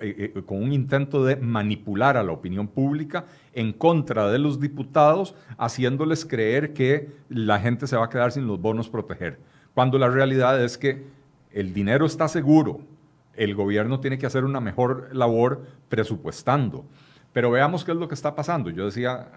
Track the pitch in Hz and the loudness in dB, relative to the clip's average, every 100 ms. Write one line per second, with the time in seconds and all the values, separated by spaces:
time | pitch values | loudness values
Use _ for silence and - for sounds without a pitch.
0 | 107 101 101 98 90 98 123 139 135 139 | -8 -6 -8 -8 -8 -4 0 0 0 0
1 | 139 139 131 139 117 113 104 104 - 98 | 0 2 2 0 -2 0 -2 -2 -4 2
2 | 135 127 98 78 90 95 104 131 135 147 | 2 2 0 -4 -6 -6 -4 -2 -2 -2
3 | 151 175 - - _ 123 110 107 165 165 | -4 -8 -10 -18 _ -4 -4 2 4 4
4 | - 110 101 123 147 135 143 143 131 160 | 2 0 2 2 0 -2 -4 -6 -2 4
5 | 151 170 190 - - 117 117 - 123 139 | 6 4 -2 -10 -18 -6 -4 0 0 0
6 | 156 160 - 120 110 127 151 147 131 151 | 0 -2 -2 -2 2 2 0 0 2 2
7 | 147 - - 123 107 104 117 120 135 127 | -2 -16 -8 -2 2 2 2 -2 0 0
8 | 113 127 123 131 123 95 104 110 113 113 | 0 0 0 0 -4 -2 -2 -2 -4 -8
9 | - - 85 - - _ _ - 127 135 | -8 -8 -8 -10 -18 _ _ 0 2 4
10 | 123 131 135 131 127 135 120 - 139 135 | 4 4 2 4 4 2 0 -2 -4 -4
11 | - - _ _ _ 104 95 92 101 131 | -10 -20 _ _ _ -6 -4 -2 2 2
12 | 151 - 156 170 143 156 120 - - - | 2 0 -2 0 6 6 4 -4 -14 -20
13 | _ _ _ - 104 101 101 104 113 131 | _ _ _ -4 -2 0 0 0 0 -2
14 | 135 131 131 131 135 135 107 - 123 127 | -2 -4 -2 -2 -2 -2 -4 -2 0 -2
15 | - 131 120 113 123 139 - - _ 110 | -6 0 2 4 2 0 -8 -20 _ -2
16 | 107 92 80 - - 143 117 - - - | -2 -4 -8 -4 0 0 0 -6 -14 -20
17 | _ _ _ 123 120 123 143 175 - 165 | _ _ _ 0 2 4 2 0 -4 -4
18 | 165 139 147 147 147 165 - 82 101 101 | -4 -6 -4 -4 -4 -4 -4 -4 -6 -4
19 | 123 127 - | -4 -4 -12